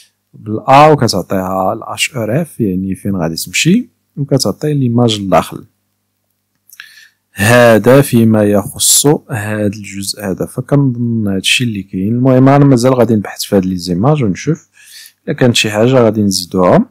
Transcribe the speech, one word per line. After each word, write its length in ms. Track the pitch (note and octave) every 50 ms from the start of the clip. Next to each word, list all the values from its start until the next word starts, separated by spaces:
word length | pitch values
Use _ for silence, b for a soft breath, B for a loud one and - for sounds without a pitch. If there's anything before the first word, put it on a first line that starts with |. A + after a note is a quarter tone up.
| B B B B _ _ _
بالا 520 | C3 A2+ G#2+ G#2+ G#2+ - - C3+ C#3 D3+
وكتعطيها 840 | D#3 D#3 C#3+ B2 G#2+ - F#2+ E2+ - A2 G2 F#2 F#2 F#2+ F#2+ F#2+ F#2+ A2
الاش 440 | A2+ - - A2 - - - -
ار 260 | B2+ A2 G#2+ A2+ D#3 F3
اف، 180 | - - -
يعني 340 | B2 G2+ F2+ F#2 F#2+ F#2+ F#2+
فين 220 | - - G#2 G2
غادي 180 | F#2 E2 D#2+ E2
تمشي 540 | D#2 - - F2+ - - D3+ F#3 B3 B3 - _ _ _ _ _
وكتعطي 580 | F3+ C#3 C#3 D3 C3 - G#2 F#2+ - - D3+ D3+
ليماج 460 | C#3+ C3 B2 A#2 A#2+ B2 A#2 G#2+ G#2
لداخل. 440 | G2+ F#2+ F2 D#2+ D#2+ - - G#1+ - _ _ _ _ _ _ _ _ _ _ _ _ _ _ _ _ _ _ _ _ _ B B B B B B B B B B B _ _
هذا 640 | - G2+ A2 A#2+ B2 A#2+ A#2 A2+ A2 G2+ A#2+ B2+ C#3+
فيما 440 | C#3 - - A#2 A2+ A2 A2 G#2+ G#2+
يخص 640 | G#2 G#2 G2+ - - - - - - - - - C#3+ D#3 - - _
هذا 360 | C#3 A2 G2+ G#2+ G#2+ G#2+ G#2+
الجزء 580 | G#2 G2 G#2+ G2+ G2 F#2+ G2 G2 G2 - - G#2
هذا، 220 | G2 F2+ E2+ -
فكنظن 840 | - - - - - D3+ C#3+ C#3+ C3+ A#2+ A#2 A#2+ A#2 A#2 A2+ G#2+ G2
هادشي 360 | G2 F#2+ F2+ - - - C3
اللي 180 | A#2+ G#2+ G2 F#2+
كاين. 320 | _ - F#2 F#2 G#2 A#2
المهم 340 | B2 B2+ C3+ B2+ B2+ C3 C3+
انا 160 | C#3 C#3+ C#3+
مازال 300 | C#3 C3+ A#2 A#2 C3 C3
غادي 200 | B2+ A#2 A2 A2+
نبحث 280 | G#2+ G2 - - - -
في 140 | - G#2
هاد 100 | G2 F#2
لي 100 | F#2+ F#2+
زيماج 480 | F2+ F2 F#2 F2+ E2+ G#2 C#3 D#3 D#3 B2+
ونشوف 440 | G#2 F2 - - C#3 D#3+ - _ _ B B B B B B B B B B _
الا 120 | - D#3
كانت 200 | - C3+ B2 A#2
شي 140 | - - A2
حاجه 240 | G#2 G#2 A2+ B2 C3+
غادي 280 | C3 A#2 A2 G#2+ A2 G#2+
نزيدوها. 600 | G2+ F#2+ F2 F2+ E2 - F#2+ F2+ F2+ A#2+ F3 B3+ -